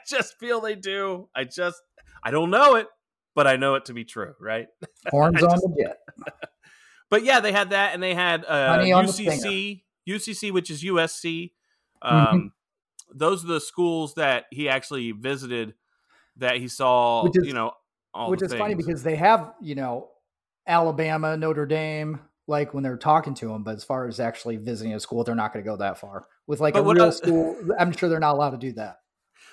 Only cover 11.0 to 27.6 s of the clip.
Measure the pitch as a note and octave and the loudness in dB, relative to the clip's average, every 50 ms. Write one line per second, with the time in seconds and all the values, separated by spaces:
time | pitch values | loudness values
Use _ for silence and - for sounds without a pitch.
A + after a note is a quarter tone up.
11 | E3 E3 - - - E3+ E3 E3 F3 F3 - _ _ _ _ _ _ _ _ _ | 0 0 -4 -8 -8 -8 -8 -8 -10 -14 -18 _ _ _ _ _ _ _ _ _
12 | - A#2+ A#2+ A#2 A2+ A2+ F#3 F3+ - G2+ - _ _ _ _ _ _ _ _ - | -2 2 4 4 6 6 4 2 2 -2 -10 _ _ _ _ _ _ _ _ -20
13 | - _ D3 C3 D#3 E3+ G3 F3 E3+ E3+ E3 D3+ - - - F3 F3 E3+ E3 D#3+ | -20 _ -6 -2 0 0 0 0 -2 -4 -4 -4 -4 -6 -4 -2 -2 0 0 -2
14 | D#3 C#3+ - E3 D3+ C#3 B2+ A#2+ - _ B2 C#3 D3 C#3 C3+ C3 - - D3 C3 | -4 -6 -4 -2 0 0 0 0 -4 _ -10 -6 -2 -2 -2 -2 -4 -6 -8 -6
15 | A#2+ A#2 G#2+ G#2 A#2 C3+ C#3 C3 C3+ B2 B2 A#2 A2 G#2+ - _ _ _ _ _ | -6 -6 -8 -6 -6 -6 -6 -6 -6 -6 -6 -6 -6 -8 -12 _ _ _ _ _
16 | _ _ _ _ _ _ _ - B2+ B2 B2 B2 B2+ A#2+ - - C3+ B2+ B2 B2 | _ _ _ _ _ _ _ -4 -2 -2 -2 -2 -4 -8 -6 0 2 4 4 4
17 | A#2+ A#2+ A#2 A#2 F3 E3+ - F#3 D#3+ C#3+ C3 A#2 A2+ A#2 - _ _ _ _ _ | 4 4 2 2 2 2 2 2 2 2 -2 -4 -4 -4 -6 _ _ _ _ _
18 | _ _ - - A#2 A2+ F#3+ F#3 F#3+ F3 B2 A#2 G#3 G#3+ G3+ E3 D#3+ E3+ D#3+ C#3 | _ _ -10 -6 -4 -2 -2 -2 -2 -4 -2 -2 -2 -2 -2 -4 -4 -4 -6 -4
19 | B2+ E3 D#3 D3+ F3 G#3 A3+ A3 D#3 - - - G#3 D3+ C#3+ C#3 C3+ B2 A#2+ C3+ | -2 -4 -2 2 4 4 4 4 2 -6 -16 -14 -10 -8 -6 -6 -4 -6 -6 -8
20 | - - _ _ _ _ _ _ _ _ _ _ _ - E3+ E3+ E3 D#3+ D#3 E3 | -10 -14 _ _ _ _ _ _ _ _ _ _ _ 2 2 4 4 2 2 0
21 | D#3+ D#3 D#3 D#3 D#3 D#3 D#3+ D#3 D#3+ D#3+ D#3 D3+ D3 C#3 D#3 D#3 D#3 D#3 D#3 D3+ | 0 0 0 0 0 -2 -2 -2 -2 -2 -2 -2 -2 -2 -2 -2 -2 -4 -4 -6
22 | D3+ D#3 D3+ C#3 - _ _ _ _ - D3 D3 D3 C#3+ - C#3 C#3 C3 B2 A#2+ | -6 -6 -8 -10 -12 _ _ _ _ -2 -2 -2 -2 -2 -4 -4 -4 -4 -4 -2
23 | - D#3 D3+ D#3+ D#3+ C#3+ C3+ - A#2 A2 A2 G#2+ G2+ A2 A2 G#2 - - C3+ C3 | 2 2 2 2 2 -2 -6 -8 -8 -8 -8 -8 -8 -8 -8 -8 -6 -6 -4 -4
24 | B2+ A#2+ G#2 C3 A#2+ A2+ A2+ - - A#2+ A2+ G#2+ G#2+ B2 A#2 G#2+ A2 A2+ G#2+ G#2+ | -4 -6 -4 -4 -4 -4 -4 -6 -8 -8 -8 -6 -6 -8 -8 -6 -6 -6 -6 -8
25 | - - A#2+ A#2 A2+ A#2+ A2+ A#2 G#2+ G#2+ - G#2+ G2 G#2+ G#2 G2 G2+ G2 F#2+ - | -8 -6 -4 -4 -2 -2 -2 -2 -2 -4 -6 -8 -8 -8 -6 -4 -4 -6 -6 -8
26 | - G2+ G2 F#2+ - _ _ _ _ - D3 C#3+ D#3 D3+ D3 - - G3+ F3+ F3 | -14 -16 -16 -16 -18 _ _ _ _ -8 -2 0 0 2 2 4 4 6 8 8
27 | E3+ E3 - - E3+ F3 E3 E3 D#3+ - - - | 8 6 4 0 0 2 2 2 2 -2 -4 -6